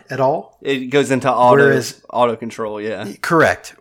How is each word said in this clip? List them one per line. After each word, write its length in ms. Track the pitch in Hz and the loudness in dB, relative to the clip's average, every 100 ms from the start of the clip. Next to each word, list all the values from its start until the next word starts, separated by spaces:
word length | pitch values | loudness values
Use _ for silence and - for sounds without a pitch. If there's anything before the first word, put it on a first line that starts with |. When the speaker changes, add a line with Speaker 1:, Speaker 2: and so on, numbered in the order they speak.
| _ | _
Speaker 1:
at 100 | 131 | -2
all. 380 | - 165 - _ | 0 -2 -6 _
Speaker 2:
It 260 | - 139 127 | -6 -6 0
goes 240 | 143 127 | 0 0
into 200 | 131 135 | 0 0
auto, 320 | 120 123 135 | 2 4 6
Speaker 1:
Whereas 400 | 139 135 120 - _ | 4 2 -2 -12 _
Speaker 2:
auto 260 | - 120 113 | -2 0 -2
control, 460 | 117 - 110 107 | -8 -8 -8 -8
yeah. 320 | 107 98 101 - | -8 -8 -10 -10
Speaker 1:
Correct. 520 | - 165 120 85 - - | -2 2 2 0 -8 -20